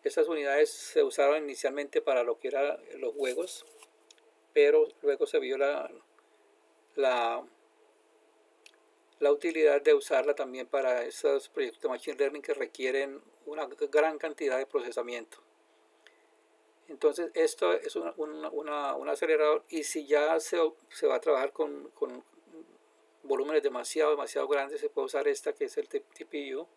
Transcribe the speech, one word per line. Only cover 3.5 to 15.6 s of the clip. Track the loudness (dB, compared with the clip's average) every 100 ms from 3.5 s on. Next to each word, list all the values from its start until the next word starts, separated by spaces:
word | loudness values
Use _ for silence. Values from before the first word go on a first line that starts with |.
| -10 -18 -20 -20 _ _ _ _ _ _
pero | 4 6 6 4 0
luego | -2 0 0
se | 0
vio | -2 0
la, | 0 0 -6 -14 _ _ _ _ _ _ _ _ _ 0
la, | 2 2 0 -2 -8 _ _ _ _ _ _ _ _ _ _ _ -20 _ _ _ _ _
la | 2
utilidad | 2 0 2 4 4
de | 4
usarla | 4 4 0 0
también | -2 -4 -8 -4
para | -2 0 0
esos | -4 -2 0 0 -2
proyectos | -6 -6 -4
de | -6
Machine | -6 -8 -2
Learning | -2 -2
que | -6
requieren | -4 -6 -4 -2 -2 -2 -8 _ _ -12
una | -8 -8
g-, | -4 2
gran | 4 4 0
cantidad | -8 -4 -2 -2
de | -2
procesamiento. | -2 -2 -6 -6 -10 -12 -20 _ _